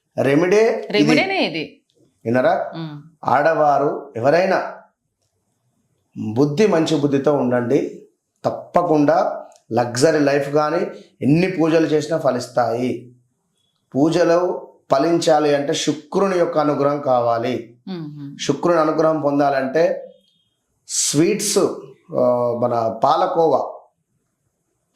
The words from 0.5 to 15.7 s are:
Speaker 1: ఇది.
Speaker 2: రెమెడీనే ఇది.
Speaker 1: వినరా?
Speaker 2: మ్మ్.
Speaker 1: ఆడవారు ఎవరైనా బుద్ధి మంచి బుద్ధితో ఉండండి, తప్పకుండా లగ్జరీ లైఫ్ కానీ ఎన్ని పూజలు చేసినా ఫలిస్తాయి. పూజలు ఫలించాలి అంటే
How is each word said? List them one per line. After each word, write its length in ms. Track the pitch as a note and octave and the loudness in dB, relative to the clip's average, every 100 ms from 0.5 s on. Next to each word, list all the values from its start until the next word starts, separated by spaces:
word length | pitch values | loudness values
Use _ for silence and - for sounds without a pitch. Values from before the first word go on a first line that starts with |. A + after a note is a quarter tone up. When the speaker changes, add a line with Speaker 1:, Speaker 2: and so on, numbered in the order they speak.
| G#3 | 4
Speaker 1:
ఇది. 320 | A3+ - - | 2 0 -2
Speaker 2:
రెమెడీనే 560 | G#3 D3 D#3 F#4+ F#4+ G#3+ | 0 4 4 2 -2 -2
ఇది. 360 | D#3+ D3 - _ _ _ _ A#2 | -4 -10 -14 _ _ _ _ -2
Speaker 1:
వినరా? 460 | B2 D3 D#3 - E3 | 2 2 0 -4 -8
Speaker 2:
మ్మ్. 280 | D#3+ D3 - _ - | -12 -14 -20 _ 0
Speaker 1:
ఆడవారు 880 | B2+ D3+ D#3 D3+ C#3 C#3+ - - A2+ | 2 2 2 2 2 0 -4 -10 -2
ఎవరైనా 580 | B2+ E3 F#3+ E3 - - - _ _ _ _ _ _ _ _ _ _ _ _ - | 2 2 2 -2 -4 -12 -20 _ _ _ _ _ _ _ _ _ _ _ _ -10
బుద్ధి 500 | A2 A2 D3 D3 G#3+ | -6 0 0 2 2
మంచి 300 | E3 D#3 D#3 | 2 0 0
బుద్ధితో 360 | C#3+ C3+ D3+ | 0 0 0
ఉండండి, 760 | C#3+ B2 B2 A#2+ D3 - - - _ _ _ - | 0 0 0 0 -2 -2 -10 -20 _ _ _ -6
తప్పకుండా 1000 | - - F3 E3+ D#3 D3 E3+ G#3 - - - _ | -6 -2 0 2 2 4 2 0 -6 -14 -20 _
లగ్జరీ 460 | A2+ A#2 B2 D#3+ D#3 | -2 -2 0 2 2
లైఫ్ 340 | C#3 C#3+ C#3+ | 0 0 0
కానీ 280 | D3 D3+ E3+ G#3 - - _ | -2 0 -2 -6 -10 -20 _
ఎన్ని 300 | A#2+ D#3+ F3+ | 0 2 2
పూజలు 340 | C#3+ D#3+ D#3+ D#3 | 0 2 2 2
చేసినా 320 | D3+ D3 D#3+ | 0 -2 -2
ఫలిస్తాయి. 1000 | C3+ B2 - - A#2 A#2 B2+ - - - _ _ _ _ _ _ _ C3 | 0 -2 -4 -2 -2 -2 -4 -6 -12 -20 _ _ _ _ _ _ _ 0
పూజలు 720 | D#3 E3+ E3 E3+ F3+ - - _ _ | 2 2 2 2 0 -4 -12 _ _
ఫలించాలి 640 | C3+ D#3+ E3+ E3 D3+ D3+ C#3+ | 0 2 0 2 2 2 0
అంటే 180 | C#3+ | 0